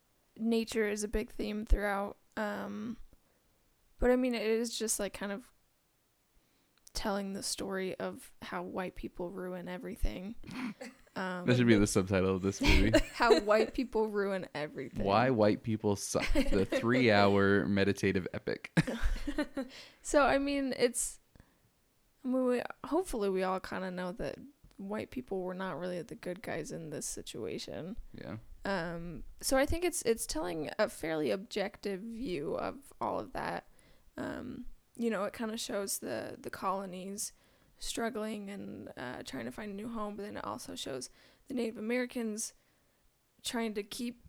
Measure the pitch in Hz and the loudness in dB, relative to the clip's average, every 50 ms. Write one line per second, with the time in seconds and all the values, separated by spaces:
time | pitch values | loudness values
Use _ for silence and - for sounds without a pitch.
0 | _ _ _ _ _ _ _ - 220 226 226 226 226 - - 226 214 208 202 214 | _ _ _ _ _ _ _ -4 0 2 2 2 2 0 0 0 0 0 0 -2
1 | 208 214 - 220 214 - - - 214 208 208 214 214 - - 208 202 202 196 196 | -2 -2 0 -2 -2 -4 -6 -6 -4 -4 -4 -4 2 2 4 4 4 2 0 -2
2 | 202 202 - - _ _ _ - 220 208 208 202 196 202 202 208 214 233 226 - | -2 -4 -8 -12 _ _ _ -4 -4 -4 -4 -6 -6 -8 -8 -8 -8 -8 -10 -10
3 | - - - - _ _ _ _ _ _ _ _ _ _ _ _ _ _ _ - | -14 -18 -20 -20 _ _ _ _ _ _ _ _ _ _ _ _ _ _ _ 2
4 | - 247 247 254 254 254 240 226 208 220 226 226 240 233 226 - 220 214 - - | 4 4 6 4 4 2 0 0 0 2 2 2 0 -2 -4 -4 -2 -2 -2 -2
5 | 208 190 - - 190 202 202 196 254 - _ _ _ _ _ _ _ _ _ _ | -2 -4 -6 -6 -6 -6 -6 -8 -10 -14 _ _ _ _ _ _ _ _ _ _
6 | _ _ _ _ _ _ _ _ _ _ _ _ _ _ _ _ _ - - - | _ _ _ _ _ _ _ _ _ _ _ _ _ _ _ _ _ -10 -8 -4
7 | - 220 196 202 196 196 196 196 - - - - 202 196 196 190 190 185 - - | -2 -2 -2 -2 -2 -4 -6 -6 -4 -4 -4 -4 -4 -4 -2 -2 -2 -4 -4 -4
8 | 190 185 190 196 - - - _ - - - 180 180 185 - - 185 185 - - | -6 -6 -6 -10 -14 -20 -18 _ -12 -8 -6 -6 -6 -6 -6 -6 -6 -6 -8 -10
9 | - - - - 180 175 196 190 180 185 180 180 175 175 180 180 175 180 - - | -10 -10 -8 -8 -8 -8 -6 -8 -8 -6 -8 -8 -8 -8 -8 -8 -8 -10 -2 0
10 | - 208 208 - 185 202 233 - - - - 247 254 233 208 - 262 - - - | 0 0 0 -2 -8 -10 -10 -12 -12 -10 -8 -6 -6 -6 -8 -10 -12 -16 -16 -18
11 | - _ - - 190 185 180 180 175 131 123 123 120 120 113 101 104 101 - 104 | -20 _ -8 -6 -4 -4 -4 0 2 4 6 6 8 8 8 8 6 6 4 2
12 | 92 92 104 95 92 95 95 92 90 98 101 - 277 - - - - 110 - - | 2 4 4 4 4 4 2 2 0 0 0 4 6 8 8 8 8 6 6 4
13 | - - - - 302 - - 320 214 202 208 220 220 - - - 254 - - 220 | 4 2 0 2 4 6 6 6 6 6 6 6 4 2 0 -2 -2 0 0 0
14 | 220 214 208 208 196 196 196 190 175 - - 143 143 - - - 139 - - - | 0 2 0 0 0 0 -2 -4 -4 -6 -6 -6 -6 -6 -6 -8 -10 -8 -6 -2
15 | 98 98 98 107 120 131 131 110 107 107 104 - - 113 110 110 - 104 101 101 | 2 4 6 6 6 6 6 6 6 6 6 4 2 0 0 2 2 2 2 2
16 | - - - - - - - 302 262 - - - 95 - - 269 - 113 123 127 | 0 -2 -2 2 4 4 6 6 6 6 6 6 4 4 2 2 4 4 6 6
17 | 127 113 104 101 101 101 101 101 98 98 101 101 - - 101 98 98 98 98 - | 8 8 10 10 8 8 8 8 8 8 8 6 6 4 4 4 6 4 4 4
18 | - 98 92 95 87 - - 110 - - - - - - _ - - - 226 233 | 2 2 2 2 0 -4 -6 -6 -4 -4 -4 -4 -6 -2 _ 2 2 2 2 2
19 | - - - - - 285 277 - 294 - - 285 254 262 - - - - - _ | 2 2 2 0 -2 -2 -2 -2 -2 -4 -4 -6 -8 -8 -10 -16 -18 -20 -20 _
20 | - - - 294 277 240 262 277 277 285 285 277 277 262 240 - - 254 233 - | -2 4 6 6 6 6 6 4 2 2 0 0 0 0 2 4 4 4 4 0
21 | - - - - _ _ _ - - _ _ _ _ _ _ _ _ _ _ _ | -4 -4 -6 -10 _ _ _ -20 -20 _ _ _ _ _ _ _ _ _ _ _
22 | _ _ _ _ - 254 247 262 254 247 247 240 - - - _ - 254 285 330 | _ _ _ _ -4 -2 0 2 2 4 2 2 0 -4 -8 _ -4 0 0 0
23 | 370 - - 233 202 196 190 185 185 185 190 190 - - - 185 185 185 180 180 | 2 0 0 0 0 2 2 2 2 0 0 -2 -2 -4 -6 -4 -4 -4 -4 -4
24 | 180 180 180 - 165 143 - - - 277 - _ - - _ - 196 196 208 220 | -6 -6 -4 -4 -4 -6 -6 -8 -12 -18 -20 _ -20 -20 _ -12 -10 -6 -6 -6
25 | 220 - - 254 247 - 196 185 185 180 185 180 190 190 - 139 175 185 180 175 | -6 -6 -8 -10 -6 -4 -4 -4 -4 -4 -6 -6 -6 -6 -6 -6 -6 -6 -6 -6
26 | 156 - 156 - - 180 180 190 - - - - 151 - - 165 165 156 147 - | -8 -10 -12 -10 -8 -8 -8 -8 -8 -8 -6 -6 -6 -8 -10 -10 -10 -10 -8 -8
27 | - - - - - - - - - 82 95 185 - - - 90 143 180 - - | -8 -8 -8 -10 -10 -10 -10 -8 -6 -6 -6 -6 -8 -8 -8 -8 -10 -8 -10 -10
28 | - - - - - 67 92 110 - - - - - 196 196 185 165 175 170 170 | -12 -12 -14 -14 -12 -10 -10 -12 -12 -14 -14 -10 -6 -4 -4 -2 -4 -4 -6 -8
29 | 170 175 160 - - - - - - - 269 262 277 294 - 330 359 349 311 - | -8 -10 -10 -12 -12 -14 -12 -8 -2 2 4 4 4 4 2 0 0 0 -2 0
30 | - - 226 226 - - - 302 330 359 170 160 151 - - - 214 220 - - | 0 0 0 0 -2 -4 -4 -4 -4 -4 -4 -4 -4 -4 0 0 0 0 0 -4
31 | - 160 160 156 151 135 202 190 196 - - 214 185 208 - - - 208 196 180 | -4 -2 0 0 0 0 0 -2 -4 -4 -4 -4 -4 -4 -6 -6 -6 -6 -6 -6
32 | 202 226 226 220 247 190 180 143 147 - - - - - - - - - - - | -6 -8 -8 -6 -6 -4 -4 -4 -4 -4 -4 -4 -4 -4 -6 -10 -14 -18 -8 -6
33 | 226 - - - 214 - - - - - 170 175 - - - _ _ - - _ | -4 -2 -2 -2 -4 -6 -6 -6 -4 -4 -4 -6 -8 -12 -18 _ _ -20 -20 _
34 | _ - _ - - - - - - - - - 247 - - - _ _ _ - | _ -14 _ -8 -6 -6 -6 -8 -8 -10 -12 -10 -10 -12 -12 -14 _ _ _ -4
35 | 233 233 220 180 202 202 - - 240 220 214 226 - - 233 202 196 196 - - | -4 -2 -2 -2 -4 -4 -6 -6 -8 -6 -6 -6 -6 -6 -4 -4 -4 -4 -6 -6
36 | - - 226 - - - - - - - - - - 196 185 196 196 190 180 185 | -6 -6 -6 -6 -6 -8 -12 -12 -12 -12 -10 -6 -4 -2 -2 -2 -4 -8 -10 -10
37 | 180 196 202 208 - - - _ _ _ _ _ _ _ _ _ - - - - | -10 -10 -8 -8 -8 -8 -10 _ _ _ _ _ _ _ _ _ -8 -6 -4 -2
38 | 233 226 - 208 214 214 220 208 202 196 202 196 196 - - - - - - - | -4 -2 -2 -4 -4 -4 -6 -6 -8 -10 -10 -10 -10 -12 -12 -12 -12 -12 -10 -10
39 | - - - - - - - 262 226 240 247 - 220 208 196 196 208 247 233 226 | -8 -8 -8 -8 -10 -10 -8 -8 -8 -8 -8 -8 -10 -8 -8 -8 -8 -8 -6 -6
40 | 208 208 208 208 202 208 208 - - - 208 233 - - 262 254 - 269 269 254 | -6 -6 -6 -8 -8 -8 -8 -8 -6 -6 -8 -8 -8 -10 -10 -8 -8 -6 -6 -6
41 | 262 - - _ - - _ _ _ - 262 247 226 220 226 - 214 220 240 254 | -8 -10 -14 _ -20 -20 _ _ _ -6 -4 -4 -4 -4 -4 -6 -4 -4 -2 -2
42 | 247 247 - 254 233 220 208 220 - - - _ _ _ _ _ _ _ _ _ | -2 -4 -4 -4 -4 -4 -4 -6 -6 -8 -10 _ _ _ _ _ _ _ _ _
43 | _ _ _ _ _ _ _ _ - - - 233 226 226 208 214 208 - - - | _ _ _ _ _ _ _ _ -8 -6 -4 -2 -2 -2 -4 -6 -6 -6 -6 -6
44 | 240 233 226 - - | -6 -6 -8 -10 -16